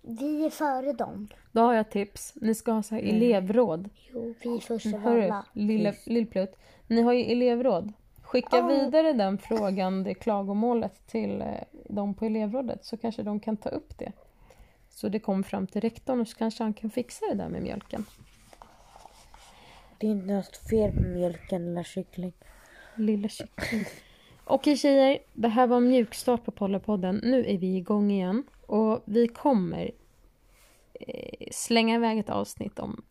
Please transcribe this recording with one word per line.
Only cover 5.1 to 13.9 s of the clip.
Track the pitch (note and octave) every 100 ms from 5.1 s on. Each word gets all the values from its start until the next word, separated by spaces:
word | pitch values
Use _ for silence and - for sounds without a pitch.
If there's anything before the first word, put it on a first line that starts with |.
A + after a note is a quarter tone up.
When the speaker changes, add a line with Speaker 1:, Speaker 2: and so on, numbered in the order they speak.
| A#3
Speaker 1:
alla. | G3+ G3+ -
Speaker 2:
lille, | - G#3 G#3+ F3
Speaker 3:
Tyst. | - -
Speaker 2:
lillplutt. | A#3 A3+ F#3+ F#3+ - - - -
Ni | A3+
har | A#3
ju | B3 -
elevråd. | A#3+ B3 A#3+ B3+ F3+ G3+ - _ -
Skicka | - B3+ B3 B3
Speaker 1:
Ja. | A#3+
Speaker 2:
vidare | D4+ C4 D#4 D#4+
den | B3+ G3 G3
frågan, | - A3+ G3+ G3 F#3 F#3+
det | F#3+
klagomålet | F#3 - G3+ G3 G3+ A#3+ A#3 F#3+ - _
till, | A3+ G3+ G3
eh, | - - - - -
dem | G3+ G3+
på | G3
elevrådet. | A3 A3 G#3+ B3 B3 -
Så | - A3
kanske | A#3 A3
de | G#3 G#3
kan | A3 A3
ta | -
upp | D4+ -